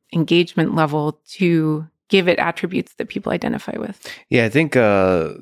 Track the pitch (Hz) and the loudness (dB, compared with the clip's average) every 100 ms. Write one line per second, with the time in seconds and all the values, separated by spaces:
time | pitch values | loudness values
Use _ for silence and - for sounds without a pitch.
0 | _ 165 151 170 170 - 160 165 156 151 | _ -4 2 2 2 0 -2 0 0 0
1 | 151 147 - - 180 165 156 151 156 _ | -4 -6 -12 -2 0 2 0 -2 -6 _
2 | _ 196 180 - 170 - 175 185 - - | _ 2 2 2 -2 -4 -6 -6 -8 -10
3 | - - - - - - - - - - | -10 -8 -6 -4 -4 -6 -8 -10 -10 -12
4 | - - _ 123 113 131 160 131 110 98 | -18 -20 _ 0 2 0 2 2 4 4
5 | 92 90 80 - | 4 2 0 -6